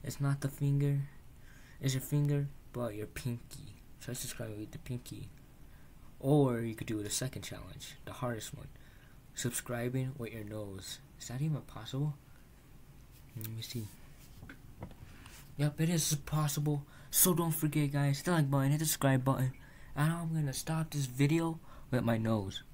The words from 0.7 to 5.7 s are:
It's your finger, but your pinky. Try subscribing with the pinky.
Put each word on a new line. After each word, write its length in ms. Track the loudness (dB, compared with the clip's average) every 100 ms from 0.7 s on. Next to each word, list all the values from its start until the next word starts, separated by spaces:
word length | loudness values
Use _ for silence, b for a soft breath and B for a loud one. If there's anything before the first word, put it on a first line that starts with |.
| 4 4 2 -2 -10 -18 -18 B B B B
It's 140 | 0
your 60 | 0
finger, 460 | 2 2 4 2 0 -6 -10
but 200 | -6 -4
your 140 | -4 -8
pinky. 760 | -4 -4 -4 -8 -14 -14 -16 -18 -12
Try 120 | -8
subscribing 460 | -6 -6 -6 -8 -6
with 100 | -8
the 80 | -10
pinky. 520 | -6 -6 -6 -10 -12 -14 -20 -20 B